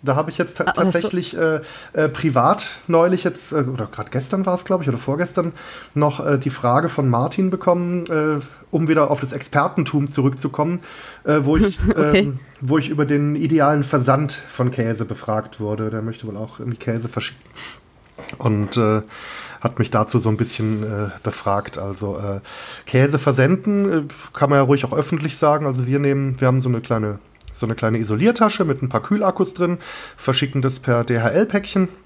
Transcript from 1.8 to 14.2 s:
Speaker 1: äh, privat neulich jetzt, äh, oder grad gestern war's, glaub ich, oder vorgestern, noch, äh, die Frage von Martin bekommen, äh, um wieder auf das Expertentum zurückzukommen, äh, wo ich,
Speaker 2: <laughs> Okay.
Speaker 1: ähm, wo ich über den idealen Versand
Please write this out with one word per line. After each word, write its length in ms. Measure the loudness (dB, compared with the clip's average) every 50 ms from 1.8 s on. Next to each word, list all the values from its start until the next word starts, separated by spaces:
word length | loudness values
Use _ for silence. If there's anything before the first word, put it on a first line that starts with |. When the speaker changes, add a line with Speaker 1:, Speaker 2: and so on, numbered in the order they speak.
| -20 -10 _
Speaker 1:
äh, 160 | 0 0 0
privat 720 | 0 0 -2 2 2 4 4 4 4 2 0 -6 -8 -12 -6
neulich 380 | 2 4 4 4 4 4 2 0
jetzt, 260 | -2 -4 -4 -12 -4 -2
äh, 40 |
oder 300 | -2 -2 -2 -2 -6 -6
grad 260 | -8 -8 -10 -12 -6 -4
gestern 340 | -6 -4 -2 -2 -2 0
war's, 180 | 0 0 -2 0
glaub 160 | 0 -2 0 0
ich, 60 | 0
oder 100 | -2 -2
vorgestern, 540 | -2 -4 -2 -2 -2 -2 -2 -2 -2 -2 -4 -8 -16 -18 -16 -18 -18 -8 _
noch, 300 | 2 2 2 2 0 0
äh, 140 | 0 0 2
die 120 | 0 -2
Frage 380 | -6 -2 0 2 2 4 2 0
von 200 | -2 0 2 2
Martin 420 | 2 2 0 0 0 0 0 0
bekommen, 540 | 0 0 2 2 2 2 2 -2 -2 -4 -2
äh, 340 | -2 -2 0 2 2 0 0 -2 -8 -16 -20 -20 -4
um 160 | -2 0 2
wieder 240 | 4 4 4 4 4
auf 80 | 2 -2
das 120 | -2 -6 -6
Expertentum 760 | -8 -10 -2 0 0 0 2 0 0 -2 0 0 0 0 0 0
zurückzukommen, 680 | 2 2 2 2 0 -6 -6 -2 -2 -2 -2 -2 -4 -8 -12 -20 -18 -18 -18 -20 -10 -2
äh, 160 | 2 2 4 4
wo 140 | 4 4
ich, 220 | 4 4 4 2 0 0
Speaker 2:
<laughs> 40 | 0
Okay. 280 | 2 4 4 4 4 4
Speaker 1:
ähm, 180 | 4 2 -2 -6 -10 -14 -16 -8
wo 180 | -2 0 0 0
ich 120 | 0 0
über 160 | 0 -2 0
den 280 | 2 2 2 2 2 0
idealen 480 | 0 0 2 2 4 4 4 4 2 0
Versand 500 | 2 2 2 4 4 2 2